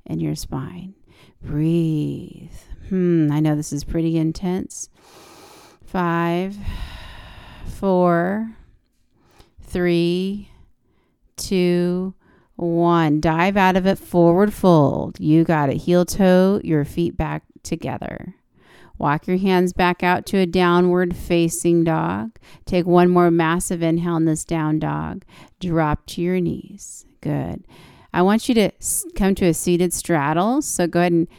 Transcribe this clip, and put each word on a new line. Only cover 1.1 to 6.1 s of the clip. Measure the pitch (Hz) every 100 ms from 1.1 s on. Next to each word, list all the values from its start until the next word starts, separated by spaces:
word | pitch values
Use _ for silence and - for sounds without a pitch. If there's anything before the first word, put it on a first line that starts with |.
| _ _ _
Breathe. | - 147 160 170 160 156 147 139 - - - - - - -
Hmm, | 185 175 170 151
I | 147
know | 156 151
this | 151
is | 143
pretty | - 165 165 160
intense. | 160 160 180 185 - - - _ _ - - - - - - _ -
Five, | 190 175